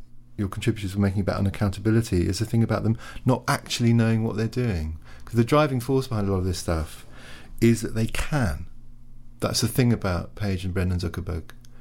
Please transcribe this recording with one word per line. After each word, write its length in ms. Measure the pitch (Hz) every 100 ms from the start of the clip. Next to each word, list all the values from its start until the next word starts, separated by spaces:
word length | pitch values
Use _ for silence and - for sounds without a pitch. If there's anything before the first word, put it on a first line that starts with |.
| - - - -
your 100 | 98
contributors 480 | - 107 110 98 98
were 60 |
making 180 | 101 95
about 220 | 98 -
unaccountability 800 | 98 - 104 98 104 110 113 90 87
is 140 | 95
the 60 | 107
thing 180 | 117
about 200 | 113 104
them 140 | 104 113 - - -
not 180 | 127 -
actually 440 | 139 - - 117
knowing 320 | 117 113 113
what 140 | 110 107
they're 100 | 113
doing. 500 | 127 123 90 78 78 - - -
'Cause 80 |
the 100 | 113
driving 380 | 120 147 151 131
force 260 | 120 135 131
behind 220 | 110 98
a 20 |
lot 80 | 95
of 60 | 92
this 120 | 90
stuff 480 | - 82 78 - - - - - - -
is 220 | 117 113
that 120 | 110
they 140 | 113 113
can. 580 | - - 151 110 76 85 - - - - - - -
That's 200 | 104 -
the 60 | 113
thing 240 | - 120
about 440 | 107 98 87 - -
Page 280 | 107 92
and 100 | 92
Brendan 260 | 92 92 90
Zuckerberg. 500 | 87 85 87 82 - - - -